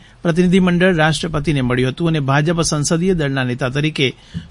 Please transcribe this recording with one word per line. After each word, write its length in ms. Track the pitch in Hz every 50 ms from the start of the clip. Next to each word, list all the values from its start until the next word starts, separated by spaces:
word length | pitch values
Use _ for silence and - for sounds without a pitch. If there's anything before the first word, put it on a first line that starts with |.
| - - - - -
પ્રતિનિધિમંડળ 760 | 180 160 165 180 185 170 190 185 180 175 175 180 190 185
રાષ્ટ્રપતિને 640 | 156 156 156 156 - - 170 156 156 143 165 151 139
મળ્યું 320 | 127 123 123 127 123 131 131
હતું 160 | - 170 165
અને 120 | 160 156
ભાજપ 420 | 143 131 135 143 151 160 175 165 160
સંસદીય 520 | - 160 151 147 - 175 165 170 190 190
દળના 300 | 165 151 139 135 135 127
નેતા 240 | 127 120 123 139 127
તરીકે 480 | 127 143 147 156 151 - 139 123 - - - - - - - -